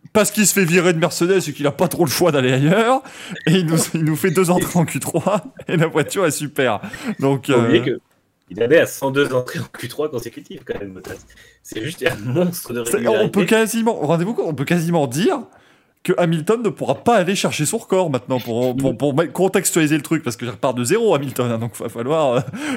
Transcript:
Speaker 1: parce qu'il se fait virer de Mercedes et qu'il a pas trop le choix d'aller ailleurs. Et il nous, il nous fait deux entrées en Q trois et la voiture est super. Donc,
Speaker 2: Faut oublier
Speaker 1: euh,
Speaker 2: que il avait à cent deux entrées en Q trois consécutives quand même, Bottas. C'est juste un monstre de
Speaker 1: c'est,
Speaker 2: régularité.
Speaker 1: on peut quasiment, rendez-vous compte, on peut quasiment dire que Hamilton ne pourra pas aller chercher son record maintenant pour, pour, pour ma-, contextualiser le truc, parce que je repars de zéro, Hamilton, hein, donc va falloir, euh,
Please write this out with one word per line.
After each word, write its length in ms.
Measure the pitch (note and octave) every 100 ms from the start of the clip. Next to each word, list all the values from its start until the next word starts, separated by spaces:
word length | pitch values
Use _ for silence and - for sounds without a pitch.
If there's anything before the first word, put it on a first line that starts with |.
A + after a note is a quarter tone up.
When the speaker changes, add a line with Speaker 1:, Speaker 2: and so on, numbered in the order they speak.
| -
Speaker 1:
parce 180 | A3 G3+
qu'il 160 | - G3
se 60 |
fait 120 | G3 F3
virer 260 | F3+ F3
de 60 | E3
Mercedes 500 | D#3+ - F3 F#3+ D3+
et 40 |
qu'il 140 | C#3+ C#3+
a 60 |
pas 160 | - F3+
trop 160 | D#3
le 60 | E3
choix 200 | - F3
d'aller 220 | C#3+ B2+
ailleurs. 500 | C3 D3 F#3+ A3+ C4 - - - F#3 -
Et 60 |
il 140 | F#3+ D#3+
nous, 120 | D#3+ -
il 100 | D#3+
nous 120 | D#3 D#3
fait 140 | F#3+
deux 200 | F3 F3
entrées 280 | F3+ F3+ F3
en 60 |
Q 160 | D#3+ C#3
trois 420 | - E3 F#3+ G3+ - - -
et 100 | -
la 100 | D#3+
voiture 360 | D3+ - G3 E3+
est 40 |
super. 500 | - D3 - B2+ G2+ G3 - B3 -
Donc, 280 | C3+ C#3 B2
Speaker 2:
Faut 80 | B2+
oublier 220 | A#2 D#3
Speaker 1:
euh, 40 | C3+ B2
Speaker 2:
que 40 | - _ _ _ -
il 120 | F2+
avait 160 | A#2 D#3+
à 80 | A#2+
cent 240 | - C3+
deux 240 | C3+ C#3
entrées 240 | C3 B2 -
en 80 | A#2 -
Q 100 | B2
trois 220 | - D3+
consécutives 520 | B2+ A#2 - - F#3+
quand 140 | - A2
même, 140 | G2+
Bottas. 240 | F#2 - - - - - _
C'est 200 | - -
juste 200 | C#3 - -
un 100 | G2+
monstre 560 | A#2 C3+ F3+ E3+ -
de 100 | A#2+
Speaker 1:
c'est, 140 | A#2 G#3
Speaker 2:
régularité. 280 | A#3 A3 G#3
Speaker 1:
on 20 |
peut 160 | G3
quasiment, 480 | F3 A3 A3 A3+ A3+
rendez-vous 380 | - C#3+ E3 F3+
compte, 140 | B3 G3+
on 60 |
peut 100 | C#3
quasiment 420 | C#3 E3+ D#3+ E3+ C#3
dire 340 | C3 A#3+ D#4+ - - _ _ _ _
que 120 | - F3+
Hamilton 460 | F3 E3 D3+ A3+
ne 80 | G#3+
pourra 240 | - A#2+
pas 220 | C#3 - A#3
aller 180 | E3+
chercher 320 | G3+ F3 B2 D3+
son 100 | A3+
record 320 | - F#3+ F3
maintenant 320 | B2+ - B2+
pour, 340 | A#2+ A2+ B2+
pour, 220 | B2+ C3+ A#2+
pour 160 | C#3+
ma-, 140 | C3+ D#3+
contextualiser 680 | - F#3 G3 - F3+ D#3 D#3
le 40 |
truc, 200 | - D#3+
parce 140 | A#2+ -
que 100 | A#2+
je 40 |
repars 200 | G#2 C#3
de 100 | A#2+
zéro, 320 | A#2 G#3+ A3+
Hamilton, 360 | D3 C#3 B2+ B2
hein, 60 | A2+
donc 180 | A2+ -
va 140 | A#2
falloir, 420 | A2+ A#2+ D#3+ C#3+ B2
euh, 40 | - A#3 D4+